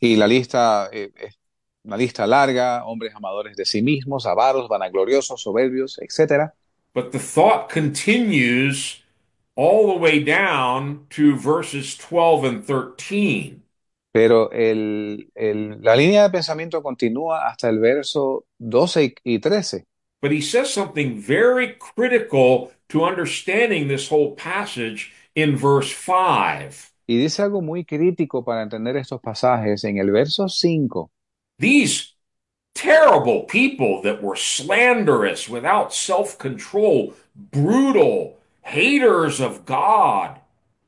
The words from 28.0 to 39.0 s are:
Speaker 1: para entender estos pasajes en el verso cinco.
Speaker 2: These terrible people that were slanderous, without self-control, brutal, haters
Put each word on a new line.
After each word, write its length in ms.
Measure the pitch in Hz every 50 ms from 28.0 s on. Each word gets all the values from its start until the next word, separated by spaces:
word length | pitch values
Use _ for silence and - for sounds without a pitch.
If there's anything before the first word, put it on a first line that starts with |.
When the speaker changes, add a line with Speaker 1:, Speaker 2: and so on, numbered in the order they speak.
| 165 185 180 175 160 135 - 127 120
Speaker 1:
para 200 | 123 117 113 110
entender 340 | 104 117 110 113 120 131 143
estos 240 | 131 - 135 120
pasajes 640 | - 117 107 - - 127 127 117 110 107 104 101 113
en 160 | 107 101 98
el 120 | 98 98
verso 380 | 101 110 143 151 - - 196 185
cinco. 640 | - - - 170 165 156 143 117 - 90 80 - _ _ _ _ _ _ _ _ _ -
Speaker 2:
These 560 | 143 226 277 294 226 - - - - - _ _ _ _ _ _ _ _ _ _ _ _ _
terrible 720 | - - 359 - 320 311 269 190 147 - 123 107 - - -
people 540 | - 226 262 277 269 - 135 104 95 95 95
that 200 | 101 104 - 104
were 120 | 98 92
slanderous, 1120 | - - - - - - 170 196 220 240 247 247 226 202 160 131 113 104 95 85 - - 110
without 460 | 117 120 123 165 202 208 - - -
self-control, 1200 | - - - 185 185 202 - - - - 135 123 104 - - - 202 214 208 156 123 - - - - _ _ _
brutal, 1040 | - - - - 139 143 175 226 262 277 269 - 202 151 123 104 92 80 - - _ _ _ _ _ _
haters 760 | - - 147 190 262 285 285